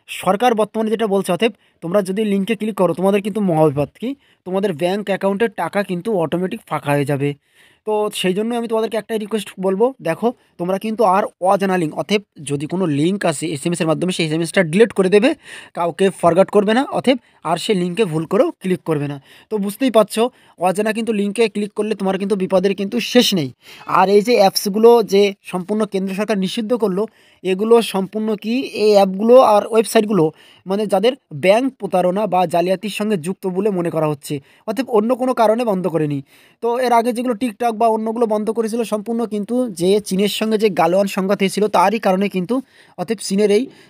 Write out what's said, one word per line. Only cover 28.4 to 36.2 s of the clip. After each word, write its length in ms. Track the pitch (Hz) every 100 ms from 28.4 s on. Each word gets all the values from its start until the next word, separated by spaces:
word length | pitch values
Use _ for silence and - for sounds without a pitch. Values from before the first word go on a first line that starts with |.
| 208 247
এই 320 | - 233 214
অ্যাপগুলো 480 | 202 196 190 226 254
আর 220 | 269 208 -
ওয়েবসাইটগুলো 680 | 220 208 226 214 202 156 - _ _ 175
মানে 200 | 202 214
যাদের 260 | 196 226 269 -
ব্যাংক 400 | 143 156 220 269 -
প্রতারণা 480 | 196 185 180 185 214
বা 200 | 180 175
জালিয়াতির 440 | 175 175 190 214
সঙ্গে 260 | 208 214 202
যুক্ত 300 | 151 190 190
বলে 240 | 180 214
মনে 200 | 185 170
করা 180 | 160 156
হচ্ছে, 320 | 147 - 143 - _ -
অতএব 240 | 220 254
অন্য 260 | 226 220 247
কোনো 180 | 254
কারণে 300 | 247 220 226
বন্ধ 220 | 226 190 180
করেনি। 360 | 160 151 143